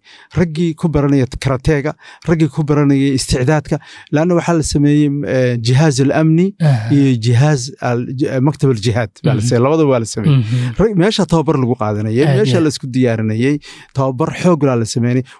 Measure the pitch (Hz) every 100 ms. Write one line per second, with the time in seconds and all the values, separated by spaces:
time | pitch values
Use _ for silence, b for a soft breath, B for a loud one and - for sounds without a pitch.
0 | B B B - 175 156 170 156 175 147
1 | 143 139 127 - - 131 - 151 139 -
2 | B B - 165 156 - 151 147 143 139
3 | 139 131 - 143 127 156 - 151 B B
4 | B 147 170 175 160 170 - 151 143 147
5 | 147 143 98 131 127 120 113 127 160 127
6 | 139 147 160 160 185 - 160 127 110 143
7 | 135 127 110 120 147 147 123 - 127 120
8 | 123 131 151 131 139 - 139 117 104 113
9 | 110 - - 127 113 123 127 160 151 127
10 | 110 - 110 139 110 123 123 113 214 202
11 | 190 220 180 165 147 147 120 120 107 104
12 | 107 113 147 139 214 170 156 - 135 123
13 | 123 110 110 110 131 147 B B B -
14 | 135 127 160 131 180 165 143 123 113 -
15 | 120 127 127 B